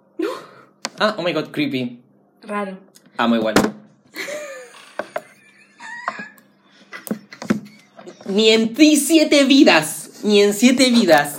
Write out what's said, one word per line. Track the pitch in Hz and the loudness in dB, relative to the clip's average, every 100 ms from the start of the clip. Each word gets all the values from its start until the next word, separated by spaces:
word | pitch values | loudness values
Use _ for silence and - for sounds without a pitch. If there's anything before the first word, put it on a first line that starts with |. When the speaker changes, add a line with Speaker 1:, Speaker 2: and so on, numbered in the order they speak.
| _ - | _ -10
Speaker 1:
No. | 415 - - - _ _ - - | -8 -10 -16 -20 _ _ -16 -4
Speaker 2:
Ah, | 127 - | -4 -2
oh | |
my | 175 | -4
God, | 156 147 | -6 -6
creepy. | 151 139 131 123 - _ _ _ _ | -6 -4 -4 -6 -10 _ _ _ _
Speaker 1:
Raro. | 208 208 196 95 _ _ _ - | -12 -10 -10 -12 _ _ _ -4
Speaker 2:
Amo | 120 117 | -2 0
igual. | 110 104 107 - _ _ _ - - 605 587 523 480 - - - - - - _ _ _ _ _ 932 960 960 - 880 _ _ _ _ _ _ - - - - - - - - - _ - - - - | -2 -2 -4 -8 _ _ _ -16 -14 -14 -14 -18 -20 -20 -14 -14 -12 -14 -16 _ _ _ _ _ -18 -12 -12 -12 -16 _ _ _ _ _ _ -20 -14 -14 -14 -12 -6 -6 -8 -20 _ -20 -20 -16 -4
Ni | 196 220 | 0 2
en | 226 220 | 2 0
ti | 254 311 302 | 4 4 4
siete | - 320 311 294 269 | 2 2 4 2 4
vidas, | 277 - 160 - - - - | 6 6 4 0 -8 -16 -8
ni | 208 202 | 0 2
en | 202 | 2
siete | 202 247 262 254 | 4 2 4 2
vidas | 233 180 147 147 | 4 4 4 2